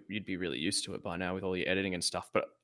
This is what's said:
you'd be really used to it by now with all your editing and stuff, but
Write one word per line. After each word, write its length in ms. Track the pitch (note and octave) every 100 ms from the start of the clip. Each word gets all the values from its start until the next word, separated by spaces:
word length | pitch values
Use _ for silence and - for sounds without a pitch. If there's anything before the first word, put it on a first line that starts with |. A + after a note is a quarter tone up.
| -
you'd 160 | G#2
be 120 | F#2 F#2
really 220 | F2+ B1+
used 240 | E2+ G#2
to 100 | -
it 80 | -
by 140 | G2+ F2
now 180 | F2+
with 80 | F#2+
all 140 | F#2+ F#2
your 120 | E2
editing 240 | F#2+ G2
and 100 | F2
stuff, 260 | - F2+ -
but 120 | - - -